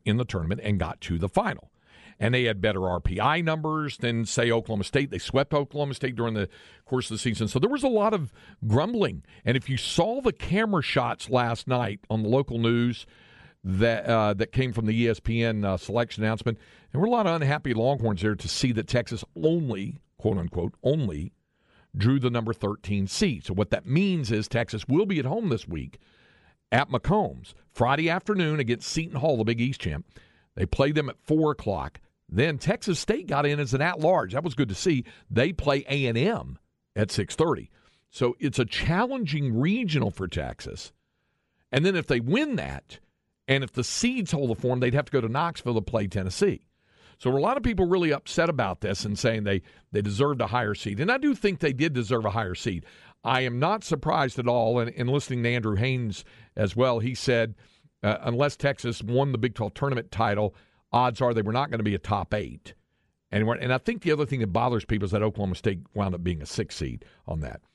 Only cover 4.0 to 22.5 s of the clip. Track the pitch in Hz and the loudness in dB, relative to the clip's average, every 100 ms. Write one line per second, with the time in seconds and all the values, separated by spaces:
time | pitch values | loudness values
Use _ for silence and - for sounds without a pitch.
4 | 120 117 110 - 120 117 113 104 95 139 | -2 0 0 0 2 2 0 -4 0 0
5 | 139 92 - 131 143 147 139 147 143 127 | 0 -4 0 0 2 0 0 -4 -4 -2
6 | 127 117 117 110 92 - - - - 127 | -4 -2 0 0 -2 -6 -20 -20 -4 -2
7 | - 113 127 107 107 127 208 285 269 214 | -2 -2 -2 0 0 2 2 2 2 4
8 | 208 208 127 - - - 110 117 185 240 | 2 0 -2 -10 -20 -8 2 2 2 0
9 | 151 82 - - - 131 - 127 - - | 0 -2 -14 -6 -2 0 -2 -4 0 2
10 | 175 254 254 147 - 190 220 180 - 143 | 2 2 0 0 -2 0 2 2 2 0
11 | 120 - - 123 117 117 - 127 113 101 | 0 -4 0 2 2 -2 -2 0 0 -6
12 | - 110 107 131 135 117 117 120 120 110 | -4 -2 2 2 2 0 2 4 2 -2
13 | - - - - - _ 92 95 117 113 | -10 -20 -20 -20 -20 _ -4 2 2 2
14 | 113 113 104 98 110 127 131 113 110 113 | 2 2 2 2 0 0 0 0 0 2
15 | 117 107 - 117 117 107 101 90 - 110 | 2 0 0 0 2 0 0 -2 -2 -2
16 | 117 - 110 110 117 107 - - _ 139 | -2 0 -2 0 -2 -4 -10 -20 _ -2
17 | 214 240 190 165 135 151 135 110 123 139 | 2 2 2 2 0 0 0 0 2 2
18 | 113 92 107 101 - - 127 113 - 120 | 0 0 0 0 -4 0 0 0 0 -2
19 | - 113 - 165 156 170 139 98 110 - | -2 -8 -10 0 2 2 0 -4 -8 -10
20 | _ - 110 98 85 90 85 - 123 156 | _ -4 -2 0 -2 -4 -4 -2 0 0
21 | 110 73 85 - _ _ _ _ _ - | 0 -4 -8 -12 _ _ _ _ _ 2
22 | 110 135 123 120 113 | 4 4 2 0 -2